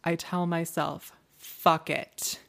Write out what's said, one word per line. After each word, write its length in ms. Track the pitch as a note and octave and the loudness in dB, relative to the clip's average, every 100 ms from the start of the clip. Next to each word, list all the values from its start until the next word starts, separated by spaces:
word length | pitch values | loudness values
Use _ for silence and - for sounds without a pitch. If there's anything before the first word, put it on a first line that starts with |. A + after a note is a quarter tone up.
I 100 | - | -2
tell 320 | D#3+ - F3+ F3 | -2 -2 0 0
myself, 640 | E3+ E3 - D3+ - - - _ - | 0 -2 -2 -2 -4 -12 -20 _ -20
"Fuck 520 | - - - D#3+ - | -20 2 4 6 4
it." 480 | D3 - - - - | -4 -4 -6 -6 -6